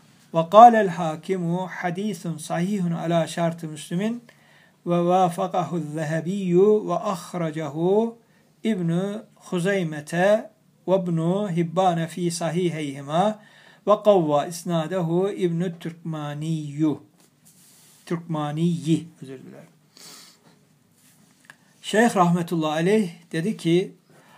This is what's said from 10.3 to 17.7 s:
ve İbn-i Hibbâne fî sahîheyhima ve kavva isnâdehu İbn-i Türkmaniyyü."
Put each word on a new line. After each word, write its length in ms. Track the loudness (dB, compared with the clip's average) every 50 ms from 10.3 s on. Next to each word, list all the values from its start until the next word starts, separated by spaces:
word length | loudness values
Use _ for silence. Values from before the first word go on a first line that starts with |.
| 4 2 0 -4 _ _ _ _ _ _ _ 0
ve 60 | 0
İbn-i 640 | 0 0 0 -2 0 0 0 0 0 -2 -2 -2
Hibbâne 520 | -2 -2 -2 0 0 2 2 2 0 -2 -4
fî 220 | -6 -4 -4 -4
sahîheyhima 1080 | -4 -4 -4 -4 -2 -2 -2 -2 -2 -4 -6 -8 -8 -10 -8 -2 0 2 2 2 0 -4 -10 -20 _ -20 -20 -20 -20 _ 2
ve 160 | 2 2 4 6
kavva 440 | 6 6 6 6 4 2 2 0
isnâdehu 840 | 0 -6 -8 -6 -2 -2 -2 -2 -2 -2 -4 -2 0 0 0 0 0
İbn-i 480 | -2 0 -2 0 0 0 -2 -4 -4 -8
Türkmaniyyü." 1160 | -10 -12 -12 -10 -10 -10 -8 -8 -8 -8 -8 -6 -4 -4 -4 -4 -4 -6 -4 0 0 0 0 -2 -6 _ _ _ _ _ _ _ _ _ _ _ _ _